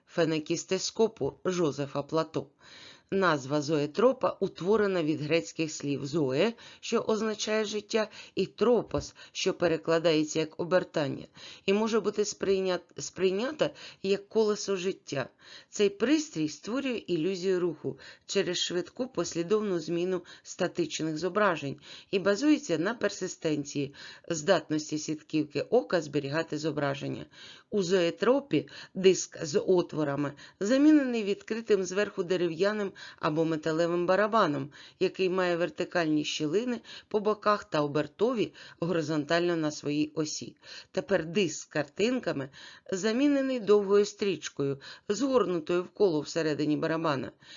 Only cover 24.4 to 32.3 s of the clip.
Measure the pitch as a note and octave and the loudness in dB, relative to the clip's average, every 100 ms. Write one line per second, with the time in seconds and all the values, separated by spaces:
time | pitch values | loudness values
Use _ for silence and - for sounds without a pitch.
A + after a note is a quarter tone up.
24.4 | D3 F3 - D#3 D3+ D3+ D3+ D#3 - D#3 | 4 2 2 -4 -2 -6 -4 -8 -2 -2
25.4 | D3 C#3+ - A#3 B3 F3+ D3+ C#3+ C#3 D3+ | -2 -4 0 0 2 -2 0 -2 -2 -2
26.4 | D#3+ D#3 D#3 C#3+ C#3+ C#3 C#3 A#2 - - | -4 -4 -4 -2 -2 -2 -6 -8 -10 -18
27.4 | - - - G#3 E3+ F#3+ E3+ E3 G3+ C4+ | -20 -20 -6 -2 2 4 2 2 2 2
28.4 | C#4 D3+ - - - F#3+ F#3 F3+ - - | 2 -2 -2 -12 -12 2 4 4 0 -8
29.4 | D#3+ E3 - F#3 E3 D3 D3 C#3+ C#3+ C#3 | -2 0 2 2 2 -2 -2 -2 -4 -6
30.4 | - - G3+ C4 D4 D4+ C4 A#3 G3 G3+ | -16 -4 2 6 8 6 6 0 0 -2
31.4 | - A3 A3+ G3+ F3+ F#3 G3+ G3 F3 | -4 -4 2 2 2 0 -2 -2 -2